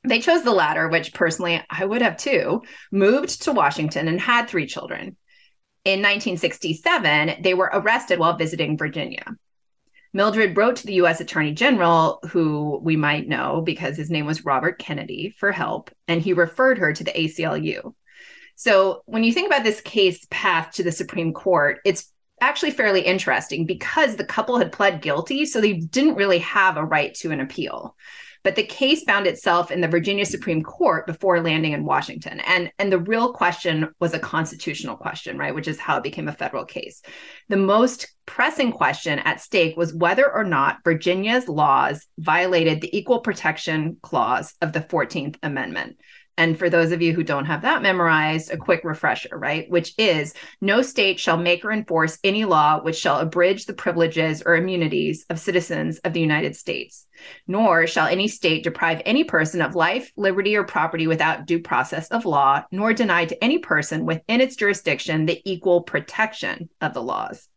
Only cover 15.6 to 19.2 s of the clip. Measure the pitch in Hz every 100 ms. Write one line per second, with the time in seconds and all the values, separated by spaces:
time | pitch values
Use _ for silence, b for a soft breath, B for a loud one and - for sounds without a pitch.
15.6 | 117 113 - _ - 165 180 175 165 -
16.6 | 262 240 160 156 165 - 160 156 160 151
17.6 | 156 - - - B B B B B -
18.6 | 233 196 196 - - 220